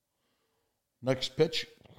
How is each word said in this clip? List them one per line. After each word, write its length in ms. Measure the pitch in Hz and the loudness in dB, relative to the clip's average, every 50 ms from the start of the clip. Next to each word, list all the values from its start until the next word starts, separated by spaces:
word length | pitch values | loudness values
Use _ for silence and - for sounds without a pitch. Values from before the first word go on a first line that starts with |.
| _ _ _ _ _ _ _ _ _ _ _ _ _ _ _ _ _ _ _ _ | _ _ _ _ _ _ _ _ _ _ _ _ _ _ _ _ _ _ _ _
Next 340 | 113 127 135 131 - - - | -2 -2 0 0 -2 -2 0
pitch, 300 | - 156 165 - - - - - _ - - - | 2 0 2 0 -4 -8 -10 -14 _ -20 -20 -20